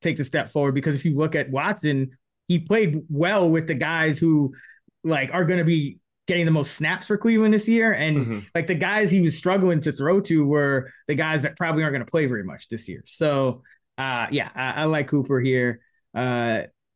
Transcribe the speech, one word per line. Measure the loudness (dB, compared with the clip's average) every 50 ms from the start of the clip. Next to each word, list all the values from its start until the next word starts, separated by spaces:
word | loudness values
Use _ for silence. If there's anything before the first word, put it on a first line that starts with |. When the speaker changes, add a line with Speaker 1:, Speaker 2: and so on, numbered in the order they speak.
Speaker 1:
takes | -4 -4 -2 -4
a | -4
step | -4 -4 -4 -4 -2
forward, | -2 0 0 0 0
because | 0 0 -2 -2
if | 0 0
you | 0 0
look | 0 0 0 0
at | -2 -4 -2
Watson, | -4 -4 -2 -2 -4 -2 -2 -2 0 0 -2 -4 -8 _ _ _ _ _ _
he | -2 -2 0
played | 0 0 0 2 2 2 0 -4 -6 -4
well | -2 0 0 2 2 2 4 4
with | 2 2 0
the | -2 -4
guys | -2 -2 -2 0 0 0 0 0 2
who, | 2 4 4 4 2 0 -4 -8 -20 -20 -20 _ _ _ _ _ -4
like, | -2 0 0 -2 -2 -2
are | 0 0
gonna | 2 2 2 2
be | 2 2 2 0 -4 -8 _ _ _ _ _ _
getting | -2 0 0 2
the | 2
most | 2 2 0 -2 -4
snaps | -4 -2 -2 -2 -4 -2
for | -4 -2 0
Cleveland | 2 2 4 4 4 4 4
this | 2 2
year. | 2 2 4 4 2 2
And | 0 0 0 0
Speaker 2:
Mm-hmm. | 0 0 -2 -4 -6 -8 -6 -4
Speaker 1:
like, | -4 -2
the | -2 -2
guys | 0 0 0 0 2 2 2
he | 4 4
was | 4 2 0
struggling | 0 0 0 2 2 4 2 2 2
to | 0 -2
throw | -4 -2 0 2 2 2
to | 2 2 2 2 2
were | 2 2 2 2 2 0 -2 -2 -6 -12 -12 _
the | -4 -2
guys | -2 -2 0 -2 -2 -2
that | -4 -4
probably | -4 -4 -2 0 0 0
aren't | 0 -2
gonna | -4 -4
play | -2 0 0 0
very | 0 -2 -4 -6
much | -8 -10 -14 -14
this | -12 -12 -12 -12 -12
year. | -14 -14 -16
So, | -12 -6 -2 0 0 2 2 0 0 -2 -4 _ _ _ _ _ _ _ -6
uh, | -4 -4 -2 -4 -4 -2
yeah, | -2 -4 -4 -4 -6
I, | -6 -6 -4
I | -4 -2 -2
like | 0 0 -2 -2
Cooper | -2 -2 -2 0 0 0 0
here. | 2 2 2 2 2 0 -2 -4 _ _ _ _ _ _ -8
Uh, | -4 -4 -2 -2 -2 -2 -2 -2 -4 -4 -8 _ _ _ _ _